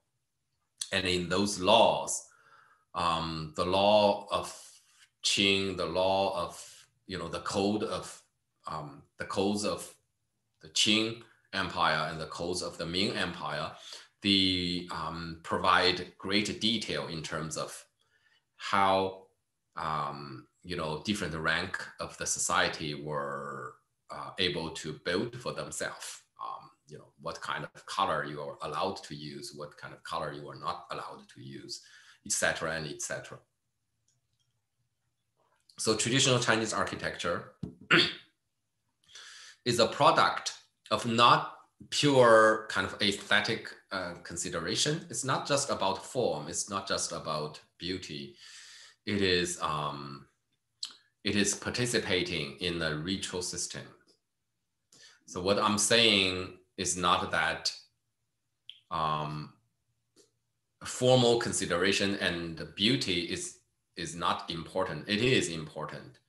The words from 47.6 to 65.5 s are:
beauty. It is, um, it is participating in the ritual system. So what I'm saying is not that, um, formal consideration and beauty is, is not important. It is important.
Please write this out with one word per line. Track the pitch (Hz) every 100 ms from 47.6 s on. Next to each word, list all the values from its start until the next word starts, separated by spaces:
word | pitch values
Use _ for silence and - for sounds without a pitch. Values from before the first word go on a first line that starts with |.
| - -
beauty. | 85 92 - 73 69 69 - - - - - _
It | - 104
is, | 95 90 87 -
um, | 85 78 73 71 71 69 - _ _ _ _ _ - - _ _
it | 104 104
is | 98
participating | - - 92 123 113 101 92 85 85 69 67
in | 90 85
the | 80 78
ritual | 82 92 - 92
system. | 90 87 - - - - _ _ _ _ _ _ _ _ _ - - - -
So | 92
what | 90 104
I'm | 107 104
saying | - 117 117 101 95 92 92 - _ -
is | 87 87
not | 87 92 95
that, | 82 80 80 - - - _ _ _ _ _ _ _ - - -
um, | 82 78 76 76 76 76 - _ _ _ _ _ _ _ _ _ _ _ -
formal | - - 127 127 120 117
consideration | 107 92 90 85 98 98 98 101
and | 95 85 82 82 80 -
beauty | 104 135 - 87
is, | 85 90 - - _ _ _ -
is | 82
not | 82 85 101 -
important. | 82 78 95 90 78 76
It | 104
is | 123 113
important. | 78